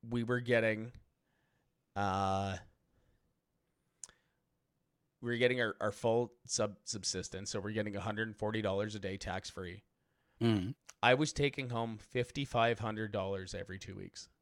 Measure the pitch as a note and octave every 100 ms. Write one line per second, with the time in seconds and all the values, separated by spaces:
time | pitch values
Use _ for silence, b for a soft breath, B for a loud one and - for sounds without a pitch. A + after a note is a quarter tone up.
0 | A2+ A#2+ A#2 B2 A#2+ A#2 A2+ G#2+ A2+ -
1 | - _ _ _ _ _ _ _ _ -
2 | G2+ F#2+ G2 F#2+ G2 F2+ - _ _ _
3 | _ _ _ _ _ _ _ _ _ _
4 | - b b b _ _ _ _ _ _
5 | _ _ A#2+ A#2+ B2 B2+ A2+ - G#2+ -
6 | A#2 A2+ B2 - - - G#2+ G2 - G#2+
7 | - F#2 F2 F#2+ G2+ G#2+ G2+ G#2+ G#2 G2+
8 | F#2 G#2+ A2+ G#2 G#2+ A2 G#2 G2 G#2+ G#2
9 | F#2+ F#2+ A2 F#2+ - - F2+ F#2 _ _
10 | _ _ _ _ A#2 G#2 F#2 C#3 - -
11 | A#2 C3 D3+ - C#3+ C3 B2+ A#2 A#2 A2
12 | - B2+ A#2+ - C#3 B2 A#2 A2+ A#2 A2
13 | A2 G#2 G2 G2 F#2 F#2 G2 F#2+ - G2
14 | F#2 - - _